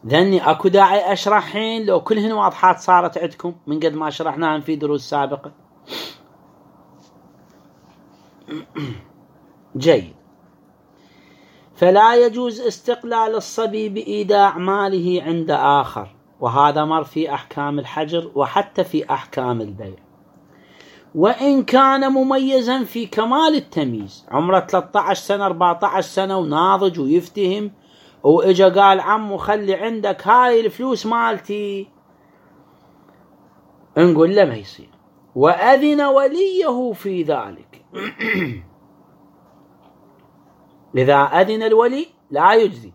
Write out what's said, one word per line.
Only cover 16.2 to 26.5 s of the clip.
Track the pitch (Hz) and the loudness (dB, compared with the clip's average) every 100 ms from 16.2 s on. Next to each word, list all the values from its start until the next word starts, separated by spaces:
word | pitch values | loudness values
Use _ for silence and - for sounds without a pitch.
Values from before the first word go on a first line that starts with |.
| _ _ | _ _
وهذا | 123 131 147 147 | -4 2 2 2
مر | 151 160 | -2 -2
في | 151 - 156 | -4 -6 -6
أحكام | 139 - - 143 147 | -8 -10 -8 -6 -6
الحجر | 139 - 151 170 165 | -8 -8 -6 -6 -6
وحتى | 139 139 196 202 - | -4 -2 -2 -4 -6
في | 180 156 - | -4 -4 -4
أحكام | 135 - - 127 120 | -8 -6 -8 -4 -6
البيع، | 107 98 98 95 _ _ _ _ _ _ _ _ - - _ | -8 -12 -16 -18 _ _ _ _ _ _ _ _ -20 -20 _
وإن | 156 190 247 277 277 | 0 0 2 2 0
كان | - 254 269 269 269 | 2 4 4 4 0
مميزاً | 262 262 269 262 262 233 262 | 0 0 0 2 0 0 -4
في | 240 233 214 | -4 -8 -6
كمال | - 226 269 320 | -4 0 2 2
التمييز، | 302 - 165 139 113 98 - - | 0 -2 -4 -4 -4 -10 -16 -4
عمره | 135 170 185 | -2 2 2
ثلاثة | 180 190 175 214 | 2 -4 -2 -2
عشر | 175 196 | -2 -4
سنة، | - 196 196 | -2 -2 -2
أربعة | 170 175 170 | 0 0 0
عشر | 202 185 180 | -2 -2 -4
سنة، | - 190 190 | -4 -4 -2
وناضج | 160 | -2